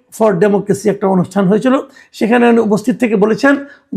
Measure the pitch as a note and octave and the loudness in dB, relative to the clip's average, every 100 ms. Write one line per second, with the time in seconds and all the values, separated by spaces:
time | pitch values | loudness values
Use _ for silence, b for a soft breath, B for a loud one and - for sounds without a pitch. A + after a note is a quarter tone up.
0 | _ - A3 F3 G#3 G3+ - - G#3 F#3+ | _ -2 0 2 0 0 -2 -2 -2 -2
1 | F#3+ F#3+ - G3+ F3+ G#3+ B3+ C#4 - b | 0 0 -2 -2 0 0 2 0 -4 b
2 | b - G#3+ A#3+ A#3+ A#3 G#3+ G3 B3+ F#3 | b -6 0 2 4 2 2 -2 -2 -2
3 | A#3+ G#3+ G#3+ G#3+ C#4 C#4 B B _ | -2 0 0 2 0 0 B B _